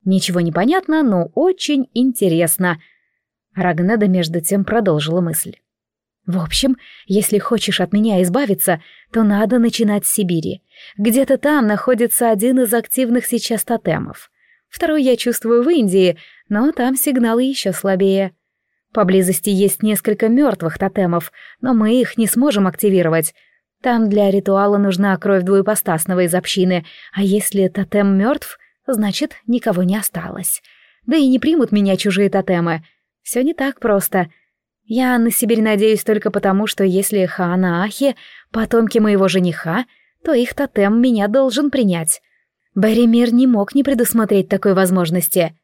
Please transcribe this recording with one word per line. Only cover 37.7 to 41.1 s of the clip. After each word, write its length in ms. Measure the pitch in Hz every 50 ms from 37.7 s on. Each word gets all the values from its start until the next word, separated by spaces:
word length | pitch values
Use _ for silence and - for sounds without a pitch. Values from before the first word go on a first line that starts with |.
| 170 170 190
Ахи — 320 | 214 - - 277 277 - - - - - - _ _
потомки 480 | - 220 226 - - 233 226 202 - 233
моего 280 | 214 208 202 190 190
жениха, 580 | 185 165 190 180 180 160 - - 160 170 226 254 _ _ _ _ _ _ _ _
то 100 | 330 311
их 200 | 240 247 - -
тотем 480 | - 285 262 _ 208 196 202 220 233
меня 260 | 240 262